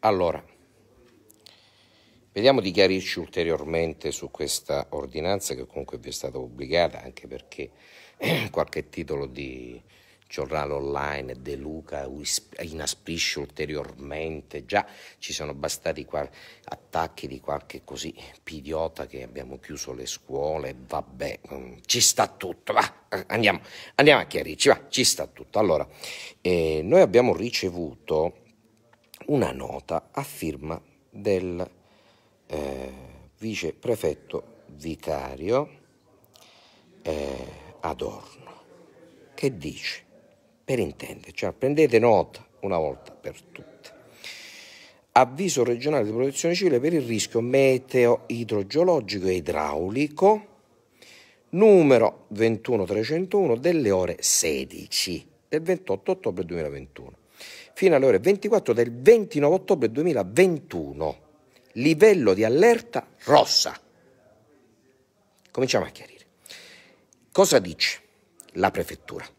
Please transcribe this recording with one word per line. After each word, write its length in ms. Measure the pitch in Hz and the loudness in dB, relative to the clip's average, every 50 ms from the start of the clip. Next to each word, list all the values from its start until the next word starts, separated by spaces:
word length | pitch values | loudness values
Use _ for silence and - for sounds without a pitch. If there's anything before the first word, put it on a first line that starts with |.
Allora, 420 | - 110 104 92 90 82 73 73 - _ _ _ _ _ _ _ _ _ _ _ _ _ _ _ _ _ _ _ _ - - _ _ _ _ _ _ _ _ _ _ _ _ _ _ _ | 2 0 2 2 0 0 -2 -4 -10 _ _ _ _ _ _ _ _ _ _ _ _ _ _ _ _ _ _ _ _ -20 -20 _ _ _ _ _ _ _ _ _ _ _ _ _ _ _
vediamo 300 | _ 98 107 131 139 123 | _ 2 4 4 4 4
di 100 | 98 95 | 0 0
chiarirci 480 | 85 101 98 92 95 95 92 - - 90 | 2 4 4 4 4 0 -4 -6 -8 -8
ulteriormente 920 | 82 - - 92 85 82 82 73 73 78 82 82 82 82 76 - - 78 | -8 -6 -4 -4 -2 0 -2 -2 -2 -4 -2 -2 -2 -2 -4 -6 -8 -8
su 180 | 71 - - - | -8 -8 -12 -14
questa 580 | _ - 76 71 - - - - 73 71 67 - | _ -8 -6 -6 -6 -6 -4 -4 -4 -4 -4 -6
ordinanza 640 | - 73 69 67 - 78 78 90 101 98 - - - | -8 -10 -10 -8 -8 -6 -4 -4 -4 -4 -4 -8 -8
che 100 | 64 64 | -8 -10
comunque 320 | - - 71 69 - - | -12 -10 -12 -12 -10 -14
vi 120 | 65 - - | -14 -12 -12
è 20 | |
stata 260 | - - - 65 64 | -12 -10 -10 -8 -8
pubblicata, 640 | 65 64 62 60 64 69 64 78 87 85 78 - - | -10 -12 -12 -12 -12 -8 -2 0 0 0 0 -2 -8
anche 260 | - 65 64 - - | -16 -16 -20 -18 -18
perché 440 | 58 65 - - _ - - 69 58 _ _ - - - - - - _ | -16 -18 -18 -18 _ -14 -14 -14 -14 _ _ -20 -20 -20 -20 -20 -20 _
<clears throat> 340 | _ - - 165 143 117 104 | _ -2 -2 -2 -2 -4 -4
qualche 380 | - 85 82 - - 80 73 - | -2 -4 -4 -2 -4 -10 -10 -8
titolo 360 | - - 80 71 78 69 69 | -10 -12 -8 -6 -6 -6 -6
di 560 | 65 64 69 71 65 64 64 62 60 60 60 _ _ _ _ _ _ _ _ _ | -8 -10 -12 -12 -12 -12 -14 -14 -16 -18 -20 _ _ _ _ _ _ _ _ _
giornale 460 | _ - - 71 67 78 78 71 71 73 | _ -10 -8 -8 -6 -4 -6 -4 -4 -4
online, 680 | 71 69 69 71 69 69 73 73 71 67 64 64 64 | -6 -4 -4 -6 -4 -4 -6 -6 -8 -8 -10 -12 -14
De 140 | 64 69 71 | -12 -12 -10
Luca 520 | 67 69 76 78 80 - - - 71 69 | -10 -10 -12 -12 -12 -14 -12 -12 -10 -10
uis-, 420 | 65 69 73 73 - - - - _ - - | -10 -12 -10 -8 -6 -6 -6 -6 _ -16 -14
inasprisce 800 | 82 82 78 80 73 69 - _ _ - 82 82 - - - 73 | -14 -12 -10 -8 -8 -8 -8 _ _ -10 -6 -4 -4 -4 -4 -6
ulteriormente, 1300 | 73 - - - 78 71 76 76 69 65 62 62 69 71 71 78 80 80 80 73 - _ - 73 67 | -8 -10 -8 -8 -8 -6 -6 -8 -8 -10 -14 -16 -14 -12 -10 -8 -8 -8 -8 -10 -14 _ -14 -14 -10
già 200 | - 98 101 - - - - - - - | -2 -2 -2 -2 -2 -12 -20 -20 -20 -20
ci 160 | _ - - - | _ -14 -12 -10
sono 200 | - 78 73 71 | -10 -8 -10 -10
bastati 520 | 69 73 78 - - _ 85 78 76 69 | -8 -6 -6 -8 -6 _ -6 -6 -6 -10
qual-, 240 | - - 76 71 69 - - - - - _ _ | -8 -8 -8 -8 -8 -12 -20 -20 -20 -20 _ _
attacchi 640 | - - - _ _ - 82 82 80 - - - | -16 -16 -16 _ _ -4 -4 -4 -4 -6 -12 -14
di 120 | 67 65 64 | -14 -14 -12
qualche 440 | - - 73 71 - _ - - _ | -8 -6 -6 -6 -6 _ -18 -18 _
così 300 | - - - - 76 - - - - - _ _ | -16 -14 -12 -12 -12 -12 -14 -20 -20 -20 _ _
pidiota 640 | - 80 78 65 69 80 78 82 80 - - 69 | -16 -16 -14 -10 -6 -4 -4 -4 -6 -6 -10 -14
che 160 | - - 65 64 | -12 -12 -14 -14
abbiamo 360 | 60 60 71 65 64 67 65 | -14 -14 -14 -14 -14 -16 -16
chiuso 340 | - - 76 69 - 64 65 | -16 -16 -12 -12 -10 -10 -10
le 120 | 64 64 | -12 -10
scuole, 720 | 62 - - _ - 131 69 71 78 78 78 69 65 64 62 64 | -12 -12 -14 _ -10 -6 -4 -4 -2 -4 -4 -6 -8 -10 -12 -12
vabbè, 540 | - 76 73 71 - 67 64 71 67 62 - _ - 71 | -8 -8 -8 -8 -8 -12 -10 -8 -8 -8 -12 _ -16 -16
mm, 200 | 67 64 62 60 - - | -14 -14 -16 -18 -20 -4
ci 160 | - - 123 | -2 0 2
sta 260 | 117 - - - 107 | 2 2 2 2 0
tutto, 460 | - - - - 90 85 _ _ - 107 | -2 -2 -10 -10 -10 -10 _ _ -2 0
va, 320 | - - - - - _ _ | 0 0 0 -4 -16 _ _
eh, 140 | - 95 92 | -8 -8 -6
andiamo, 340 | - - 110 113 101 95 - - - - - - - _ | -4 -2 2 2 2 2 0 -6 -16 -20 -20 -20 -6 _
andiamo 260 | - 143 151 147 117 | 6 8 8 8 6
a 40 | 78 | 4
chiarirci, 440 | - - 82 69 80 76 - - 139 | -2 -6 -6 -6 -6 -4 2 4 4
va, 160 | - - - - | 4 4 2 -6
ci 140 | - - 123 | -2 0 2
sta 240 | - - - 73 | 2 0 0 -4
tutto. 320 | - _ - - _ - 104 | -10 _ -20 -20 _ 0 0
Allora, 280 | 107 92 80 73 69 - - - - - - - - - - _ | 2 2 2 0 0 -6 -10 -16 -16 -14 -14 -14 -16 -18 -20 _
eh, 400 | _ 90 90 85 80 80 78 78 78 | _ 0 2 2 2 0 0 -2 0
noi 180 | 95 147 185 | 4 6 6
abbiamo 340 | 180 113 92 117 127 120 90 | 6 6 6 4 4 4 2
ricevuto 1120 | 80 98 - - - - 92 85 87 85 76 71 _ _ - 80 78 80 87 - _ _ _ _ _ _ _ _ _ _ _ _ _ _ _ - _ - | 0 -2 -4 -4 -4 -4 -4 -4 -6 -8 -8 -10 _ _ -2 0 0 0 -2 -4 _ _ _ _ _ _ _ _ _ _ _ _ _ _ _ -20 _ -6
una 240 | - 147 135 101 71 | -2 0 0 0 -2
nota 580 | 64 67 67 64 67 67 - - 82 82 _ _ | -4 -8 -10 -10 -10 -12 -8 -6 -6 -6 _ _
a 120 | _ - 139 | _ -10 -10
firma 560 | - - - - 80 73 67 69 76 82 - _ _ _ _ _ _ | -10 -12 -8 -8 -8 -8 -8 -10 -10 -10 -12 _ _ _ _ _ _
del, 580 | _ 104 101 107 98 92 92 90 87 87 90 90 _ _ _ _ _ _ _ _ _ _ _ _ _ _ _ | _ -6 -2 0 0 0 -2 -4 -6 -6 -8 -10 _ _ _ _ _ _ _ _ _ _ _ _ _ _ _
eh, 440 | _ - 76 73 69 67 65 65 65 65 65 65 65 - 71 - - _ _ | _ -8 -8 -6 -6 -8 -10 -10 -12 -14 -16 -20 -20 -20 -20 -20 -20 _ _
vice 340 | 107 113 107 - 87 80 - | -10 -8 -8 -6 -6 -8 -8
prefetto 840 | _ - 120 117 - - 82 - - - - - - - - - _ _ | _ -4 -4 -4 -2 -2 -4 -4 -4 -10 -10 -10 -10 -10 -12 -20 _ _
vicario, 1160 | - 71 73 73 82 78 - - 82 76 69 67 65 67 67 78 95 117 135 151 - - - _ _ _ _ _ _ _ _ _ _ _ - - - _ _ _ _ _ _ _ _ _ _ | -20 -20 -14 -10 -10 -10 -8 -6 -6 -6 -6 -6 -10 -12 -10 -4 -2 -2 -2 -2 -4 -12 -20 _ _ _ _ _ _ _ _ _ _ _ -20 -20 -20 _ _ _ _ _ _ _ _ _ _
eh, 640 | _ - 78 76 71 69 67 64 65 65 - - 73 76 - - | _ -6 -6 -4 -6 -8 -8 -10 -12 -14 -16 -20 -20 -20 -18 -10
Adorno, 840 | - 80 78 - - 58 52 - - - - - - - - - _ _ - - - _ _ - - - _ _ - _ _ | -8 -8 -6 -4 -6 -8 -8 -12 -18 -20 -20 -20 -20 -20 -20 -20 _ _ -20 -20 -20 _ _ -20 -20 -20 _ _ -20 _ _
che 240 | - - 139 127 | -2 -2 -2 -2
dice, 480 | 92 76 - - - - - - - _ _ _ - _ _ _ _ _ _ _ _ _ | -4 -10 -12 -12 -8 -10 -10 -10 -10 _ _ _ -20 _ _ _ _ _ _ _ _ _
per 120 | - 135 120 | -4 -2 -2
intenderci, 540 | 98 73 - - - - - - - - - | -2 -4 -6 -12 -14 -16 -16 -16 -18 -16 -10
cioè, 200 | - - 95 - | -8 -6 -6 -4
prendete 440 | _ - 131 147 151 160 127 120 | _ -2 0 4 4 4 6 6
nota 480 | 113 113 120 110 95 73 - - - - _ _ _ | 6 6 8 6 6 4 0 -6 -20 -20 _ _ _
una 160 | - 98 95 | -4 -2 0
volta 360 | 82 78 73 65 - - - - | 0 0 -2 -4 -8 -16 -20 -20
per 280 | - - - - - | -16 -16 -16 -16 -16
tutte. 500 | _ _ - - - - - - - - - - - - - - - - - - - - - - - - - - - - _ _ _ _ _ | _ _ -20 -20 -20 -20 -20 -20 -20 -20 -20 -20 -20 -20 -20 -20 -18 -18 -18 -18 -20 -20 -20 -20 -20 -20 -20 -20 -20 -20 _ _ _ _ _
Avviso 500 | 120 127 123 131 143 196 185 - 143 120 | 6 6 6 2 -4 -2 -2 2 2 2
regionale 400 | 120 120 117 123 147 156 139 107 | 2 0 -2 0 0 0 2 0
di 80 | 104 | 0
protezione 440 | 110 117 131 139 135 - - 170 175 | 0 0 -2 -2 -2 -2 -2 0 0
civile 260 | 175 196 175 156 120 | 2 2 2 2 4
per 100 | 127 156 | 2 2
il 120 | 175 156 131 | 0 0 0
rischio 360 | 117 117 104 - - - 117 | 0 -2 -2 -4 -2 -2 -2
meteo, 840 | 117 123 131 135 135 135 131 123 131 - - 127 120 117 120 - - | -2 2 4 4 6 6 4 2 -2 0 2 4 6 6 4 2 0
idrogeologico 1000 | - 123 117 117 104 113 104 98 98 - 151 175 185 175 147 110 95 101 101 90 | -8 -6 -6 -4 -2 -2 -2 -2 -2 0 2 2 4 2 0 0 -4 -8 -4 -2
e 80 | 95 92 | 0 -2
idraulico, 1120 | 90 78 87 80 76 76 73 71 78 85 95 107 135 147 147 147 - 185 202 220 214 208 - - _ _ _ _ _ _ _ _ _ - - - - - _ _ _ _ _ | -2 -2 -4 -4 -2 -2 -2 -2 -4 -4 -4 -2 -2 -4 -4 0 4 6 6 6 4 0 -14 -20 _ _ _ _ _ _ _ _ _ -20 -20 -20 -20 -20 _ _ _ _ _
numero 720 | - 175 208 220 202 185 160 139 131 117 113 - - - - _ | 2 6 8 10 10 10 10 8 8 8 6 4 2 -2 -16 _
ventuno 520 | 107 101 110 113 113 101 - - 123 104 95 | -2 2 2 2 2 0 -2 -2 0 0 0
trecentouno 720 | 90 101 104 110 113 156 170 185 180 214 202 190 151 117 | 0 0 -2 0 -2 -2 -4 -2 0 0 0 2 2 0
delle 360 | 117 135 175 175 160 135 104 | 2 2 0 2 2 2 2
ore 260 | 98 92 90 85 82 - | 2 2 2 0 -4 -4
sedici 1040 | - - - - - 82 76 67 65 65 - - - - - - - 95 87 78 - _ _ _ _ | -2 0 0 0 0 0 -2 -2 -6 -8 -12 -18 -14 -6 -4 -4 -4 -4 -6 -8 -10 _ _ _ _
del 140 | _ - - | _ -6 -4
ventotto 500 | 160 165 - - - - 98 95 _ - | -2 -2 -4 -4 -2 -6 -6 -4 _ -4
ottobre 320 | 185 185 - 113 92 90 90 | -4 -2 -2 -6 -4 -4 -6
duemilaventuno, 760 | 82 90 85 78 73 71 69 67 67 _ - - - - _ _ _ _ - - - - - - - _ | -6 -6 -6 -6 -6 -8 -10 -14 -16 _ -20 -20 -20 -20 _ _ _ _ -20 -20 -20 -20 -20 -20 -20 _
fino 220 | - 190 190 160 | 2 4 6 6
alle 100 | 135 135 | 6 6
ore 140 | 131 110 - | 6 4 6
ventiquattro 540 | 113 175 202 196 - 208 226 196 - - 113 | 4 4 2 2 2 2 2 2 2 2 2
del 180 | 107 117 120 | 2 2 0
ventinove 640 | 117 120 127 202 233 226 208 - - 147 143 143 175 | -2 4 8 8 8 8 6 -2 -2 2 4 4 4
ottobre 340 | - 143 - 202 151 123 110 | 2 2 0 0 2 2 -2
duemilaventuno. 1400 | 113 135 160 180 151 117 95 90 104 143 185 185 170 143 - - - 87 78 71 71 73 80 76 71 - _ _ _ _ _ _ _ _ _ _ _ | 0 0 0 0 0 0 -2 0 4 4 4 4 4 -2 -6 -8 -8 -8 -8 -8 -6 -4 -4 -4 -6 -8 _ _ _ _ _ _ _ _ _ _ _
Livello 600 | 113 123 156 165 147 214 220 202 180 123 101 95 | 0 2 2 6 8 8 8 8 8 4 4 4
di 100 | 95 110 | 4 2
allerta 640 | 110 120 151 196 240 233 233 - - - 131 - - _ _ - | 2 4 6 6 6 6 4 0 -6 -8 -8 -8 -8 _ _ 2
rossa. 540 | - 143 147 - - - - - - - - _ _ _ _ _ _ _ _ _ _ _ _ _ _ _ _ _ _ _ _ _ _ _ _ _ _ _ _ _ _ _ _ _ _ | 4 6 6 6 6 2 0 0 0 -6 -12 _ _ _ _ _ _ _ _ _ _ _ _ _ _ _ _ _ _ _ _ _ _ _ _ _ _ _ _ _ _ _ _ _ _
Cominciamo 360 | _ - 131 127 - 113 82 | _ -2 0 2 2 0 0
a 40 | - | -2
chiarire. 360 | - - - - - - - _ _ _ _ - - - - - - - - _ _ _ _ _ _ _ _ _ | -10 -18 -20 -20 -20 -20 -20 _ _ _ _ -20 -20 -20 -20 -20 -20 -20 -20 _ _ _ _ _ _ _ _ _
Cosa 280 | _ - 196 190 160 127 | _ 4 4 6 6 4
dice 420 | 95 87 82 - - - - - _ _ _ _ _ _ _ _ - - _ | 4 2 -4 -2 -2 -2 -2 -6 _ _ _ _ _ _ _ _ -20 -14 _
la 160 | - 95 95 | 0 0 2
prefettura? 540 | - 98 82 - - - _ - - - - - _ | 2 0 -6 -6 -8 -16 _ -14 -14 -14 -14 -16 _